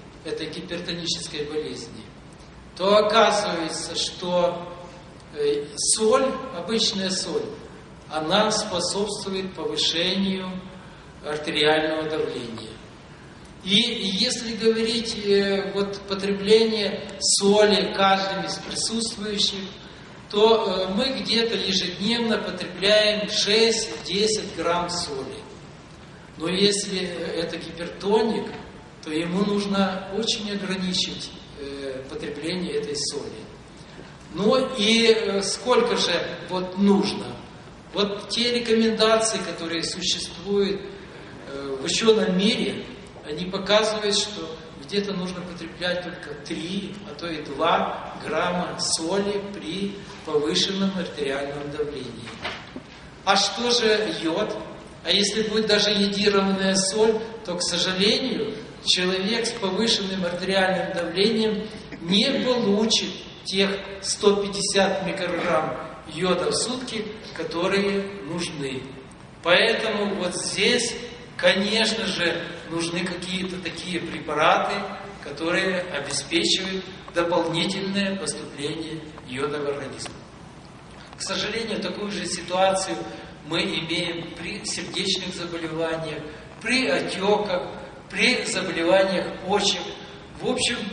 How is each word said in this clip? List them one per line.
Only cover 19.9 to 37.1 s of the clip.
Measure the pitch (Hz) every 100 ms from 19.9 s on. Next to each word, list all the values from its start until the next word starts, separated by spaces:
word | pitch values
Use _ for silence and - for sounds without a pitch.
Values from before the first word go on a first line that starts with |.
| - - - -
то, | 202 220 220 202 185 190
э, |
мы | 202 269 202
где-то | 196 220 226 196
ежедневно | 180 190 180 175 208 233 226 202
потребляем | 180 180 170 - 196 214 214 202 180
шесть-десять | - 196 220 226 220 - - - 190 214 208 - 165
грамм | 165 170 170
соли. | - - 135 120 107 - - - - - - - - - -
Но | 165
если, | 180 202 202 - 185
э, | 180 170 170 -
это | 170 165
гипертоник, | 170 175 170 - 190 220 220 - - - - - - -
то | 156
ему | 156 175 185 202
нужно | 202 202 196 190 190 - 202
очень | 226 - 208
ограничить, | 202 180 190 185 180 - 143 - - - 143
э, | 139 139 139 127 131
потребление | 151 156 143 160 180 160
этой | 143 147 139
соли. | - 139 110 - - - - - - - - - -
Ну | 160 214 262 254 -
и, | 208 226 226
э, | 220 202 196
сколько | - - 240 233 - 190
же | 180 170 170 165 -
вот | 185 180 196
нужно? | 202 196 -